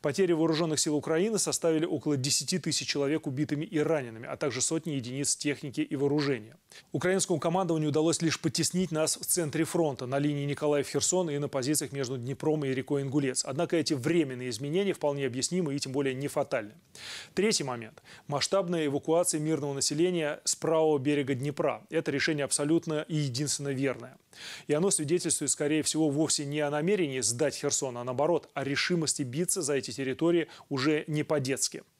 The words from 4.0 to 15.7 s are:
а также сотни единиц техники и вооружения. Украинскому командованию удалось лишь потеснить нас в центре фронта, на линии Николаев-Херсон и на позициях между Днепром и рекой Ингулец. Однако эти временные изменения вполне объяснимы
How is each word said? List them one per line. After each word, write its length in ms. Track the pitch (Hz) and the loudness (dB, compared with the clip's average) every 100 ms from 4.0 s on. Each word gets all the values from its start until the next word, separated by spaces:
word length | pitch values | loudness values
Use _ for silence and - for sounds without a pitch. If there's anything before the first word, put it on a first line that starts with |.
| 123 110 131 | -2 -10 -10
а 100 | 143 | -4
также 240 | 151 120 | -2 -2
сотни 300 | - 160 - | -2 -2 -2
единиц 420 | 139 120 131 139 - | -4 -4 -4 -2 -2
техники 440 | 147 143 147 123 | -2 -4 -6 -4
и 160 | 156 143 | -4 0
вооружения. 600 | 139 147 143 123 107 - _ - - | 2 2 0 -2 -6 -20 _ -20 -8
Украинскому 480 | 151 175 190 - 165 | -2 2 2 2 0
командованию 520 | 170 175 180 165 151 | 2 0 2 2 2
удалось 300 | 147 160 156 | 2 4 4
лишь 180 | 165 - | 2 0
потеснить 500 | 160 - 156 180 185 | -2 0 0 0 0
нас 260 | 156 156 - | 2 0 -2
в 80 | |
центре 400 | - - 156 160 | -2 -2 0 0
фронта, 420 | 160 170 156 127 123 | 0 2 0 0 -2
на 120 | 139 | 0
линии 260 | 147 143 | 0 0
Николаев-Херсон 840 | 143 135 147 147 139 143 - 180 175 | -2 -2 2 2 2 0 2 2 2
и 80 | 143 | -2
на 100 | 143 | -2
позициях 440 | 139 127 151 135 | -2 0 0 -2
между 260 | 139 123 131 | -4 -4 -4
Днепром 460 | 120 135 151 156 | -6 -2 0 2
и 100 | 139 | 0
рекой 280 | 131 131 147 | -2 0 -2
Ингулец. 420 | 139 143 135 123 - | 0 0 0 -2 -4
Однако 300 | 135 170 170 | -2 0 2
эти 180 | 147 | 2
временные 560 | 143 123 170 143 127 127 | 0 2 2 2 -2 -6
изменения 440 | 110 143 170 202 | -6 -2 0 0
вполне 320 | 165 151 143 135 | 0 -2 0 -2
объяснимы 500 | 120 131 180 160 | -2 -2 0 0